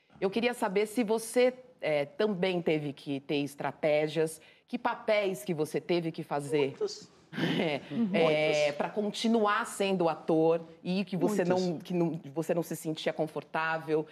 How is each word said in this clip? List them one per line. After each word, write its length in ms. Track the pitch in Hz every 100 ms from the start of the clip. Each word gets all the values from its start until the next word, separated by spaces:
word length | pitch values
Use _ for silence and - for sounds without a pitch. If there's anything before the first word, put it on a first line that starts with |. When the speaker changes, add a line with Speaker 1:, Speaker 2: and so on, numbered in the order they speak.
| _ -
Speaker 1:
Eu 100 | 190
queria 240 | 226 233
saber 320 | 240 220 190 214
se 180 | 254
você, 500 | 208 220 220 247 247 247 - -
é, 240 | 156 147 143
também 560 | - 214 185 190 180
teve 320 | 170 156 147
que 260 | 135 151 139
ter 160 | - 147
estratégias, 1040 | 143 - 143 - 156 151 156 156 160 - - - _
que 100 | 240
papéis 680 | 247 226 - 208 196 185
que 100 | -
você 260 | 156 156 156
teve 300 | - 175 165
que 120 | 160
fazer. 440 | 151 147 143 156 139
Speaker 2:
Muitos. 420 | - 415 - - -
Speaker 1:
<laughs> 0 | - -
É, 440 | - 160 170 139 -
Speaker 2:
Muitos. 220 | 180 220 180
Speaker 1:
é, 560 | 160 151 156 151 147
pra 180 | - 180
continuar 760 | - 208 - 226 226 208 214 233
sendo 420 | - 196 185 165
ator 540 | 156 - 160 160 170 165 -
e 220 | 180 185
que 140 | 196 180
você 260 | 175 202
Speaker 2:
Muitos. 220 | 180 180 180
Speaker 1:
não, 120 | 156
que 140 | -
não, 280 | 180 170 156 143
você 200 | 143 160
não 100 | 175
se 140 | 160 165
sentia 340 | 165 156 165
confortável, 960 | 151 156 147 - 165 160 160 156 156 156